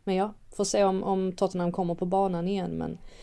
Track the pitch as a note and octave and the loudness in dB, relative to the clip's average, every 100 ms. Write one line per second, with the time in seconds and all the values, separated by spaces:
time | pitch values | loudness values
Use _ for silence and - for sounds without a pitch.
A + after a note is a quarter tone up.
0 | - F#3 G3+ G#3 - - G3 G#3 G3 F#3+ | -2 0 0 -4 -12 -4 0 4 4 4
1 | G3 F#3+ F#3+ F#3 F#3+ F3+ F3 F3+ F3 E3+ | 0 0 0 0 0 0 -2 0 -2 -2
2 | F3+ F#3+ G3 F3 F3 G3 F3 D#3+ D#3+ E3+ | 0 2 2 0 -2 -2 -2 -4 -6 -8
3 | - - | -12 -18